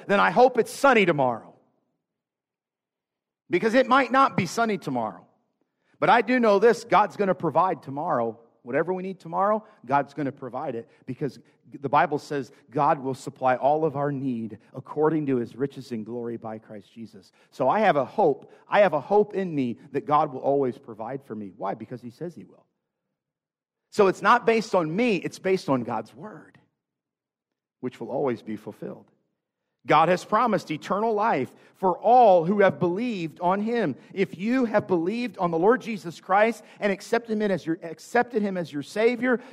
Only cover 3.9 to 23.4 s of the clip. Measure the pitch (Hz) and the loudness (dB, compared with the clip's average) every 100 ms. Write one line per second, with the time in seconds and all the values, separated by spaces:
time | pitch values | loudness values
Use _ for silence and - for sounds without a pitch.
3.9 | 262 247 254 269 269 180 - 233 196 - | 4 4 4 2 2 -4 -2 -2 -2 -4
4.9 | 127 107 - - _ _ _ _ _ _ | -4 -6 -8 -20 _ _ _ _ _ _
5.9 | - 151 220 220 254 233 202 226 220 - | -2 2 4 4 2 4 6 6 4 2
6.9 | 180 208 - 202 180 170 143 185 156 - | 4 4 0 -2 0 0 0 0 -2 -8
7.9 | 135 170 143 117 110 _ _ 123 131 165 | -8 -2 -2 -2 -6 _ _ -6 -4 -2
8.9 | 185 185 185 165 175 196 214 214 _ 120 | -4 -8 -12 -8 -2 0 0 -4 _ -2
9.9 | 139 139 - 143 147 127 123 151 117 113 | -2 -2 -6 -6 -6 -10 -10 -8 -8 -10
10.9 | _ - 131 147 117 - _ _ - 139 | _ -14 -8 -8 -10 -20 _ _ -12 0
11.9 | 139 170 143 - 147 127 _ _ 127 143 | 2 2 -2 -6 -8 -8 _ _ -2 0
12.9 | 139 131 131 - - 131 127 131 156 160 | 0 -4 -8 -12 -4 -2 0 0 0 -2
13.9 | 139 143 139 135 117 113 104 _ 135 - | -2 -4 -4 -6 -6 -8 -14 _ -18 -10
14.9 | - 156 160 147 127 117 110 139 135 127 | 0 0 0 -2 -2 -4 -6 -8 -8 -12
15.9 | 117 107 120 117 117 110 110 - 107 98 | -10 -10 -10 -10 -10 -12 -14 -14 -20 -20
16.9 | - 110 98 92 _ _ - 131 185 208 | -20 -20 -20 _ _ _ -4 0 2 4
17.9 | 147 123 - 185 131 - - - 190 196 | 2 0 2 2 2 -6 -20 -2 4 4
18.9 | 151 - 202 208 190 190 151 127 113 - | 2 0 2 2 -2 -4 -2 -4 -4 -8
19.9 | 143 110 147 156 127 127 143 131 120 - | -8 0 0 0 -2 0 0 0 -4 -12
20.9 | 107 110 135 - 110 101 87 185 151 110 | -12 -10 -10 -12 -12 -12 -10 -8 -8 -10
21.9 | 123 120 113 170 156 95 _ _ _ _ | -14 -16 -14 -14 -14 -20 _ _ _ _
22.9 | _ _ _ _ _ | _ _ _ _ _